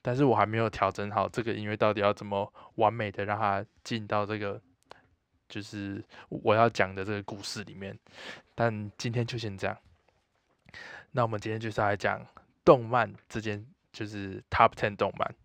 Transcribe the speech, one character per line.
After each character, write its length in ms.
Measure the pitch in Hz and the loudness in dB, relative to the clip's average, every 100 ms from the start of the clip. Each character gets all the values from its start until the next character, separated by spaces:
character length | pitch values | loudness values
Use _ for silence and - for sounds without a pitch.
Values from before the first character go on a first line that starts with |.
但 120 | 127 | -4
是 120 | 123 143 | 2 4
我 100 | 107 | 6
还 100 | 101 | 4
没 120 | 113 | 2
有 120 | 113 | -2
调 220 | - 98 | 2 0
整 180 | 95 104 | 0 -2
好 180 | 101 95 | 0 0
这 120 | - | -2
个 120 | 113 | -4
音 100 | 104 | -4
乐 140 | 104 107 | -6 2
到 160 | 110 | 2
底 80 | 104 | 4
要 100 | 101 | 2
怎 120 | 101 104 | 2 -4
么 260 | 101 101 - - - | -4 -4 -10 -14 2
完 180 | 107 | 2
美 160 | 117 107 | 2 -6
的 140 | 98 | -4
让 160 | 101 104 | -4 -2
它 260 | 107 98 107 _ - | 0 -2 -4 _ -8
进 200 | 113 104 | -6 -2
到 200 | 107 104 | -2 -2
这 120 | 107 | -4
个， 240 | 101 104 _ _ _ - _ _ _ _ _ | -6 -8 _ _ _ -20 _ _ _ _ _
就 140 | 107 | -12
是 420 | 101 107 98 101 - - - | -10 -10 -8 -10 -12 -20 -12
我 260 | - 113 | -2 4
要 140 | 107 117 | 6 6
讲 260 | - 95 | 4 0
的 120 | 95 95 | 0 -4
这 80 | |
个 100 | 104 | -6
故 140 | 101 104 | -6 -10
事 220 | - 110 | -10 -10
里 100 | 98 | -12
面。 240 | 92 98 107 _ - - - _ | -12 -14 -14 _ -18 -16 -18 _
但 380 | - 117 107 104 - | -2 0 0 -8 -8
今 160 | 123 | -4
天 120 | 117 117 | -2 -4
就 120 | 120 | -4
先 200 | 107 98 | -8 -6
这 80 | 98 | -6
样。 120 | 101 _ _ _ _ _ _ _ _ _ - - - - | -6 _ _ _ _ _ _ _ _ _ -20 -18 -18 -6
那 100 | 131 | -2
我 60 | 117 | 0
们 120 | 107 | -2
今 100 | 110 | -4
天 80 | 110 | -4
就 140 | 113 | -4
是 80 | 107 | 0
来 160 | 104 101 | 0 0
讲 260 | 104 101 - - _ _ - | -2 -4 -10 -20 _ _ 8
动 200 | 139 113 | 8 6
漫 280 | 120 107 101 _ | 0 0 -4 _
这 100 | 117 | -6
件， 260 | 107 104 120 _ _ | -6 -8 -10 _ _
就 120 | - 107 | -12 -10
是 380 | 104 98 101 - | -8 -8 -10 -4
Top 240 | - 117 | 6 6
Ten 200 | - 110 104 | 6 -4 0
动 120 | 101 - | -4 -2
漫。 160 | - - | -6 -6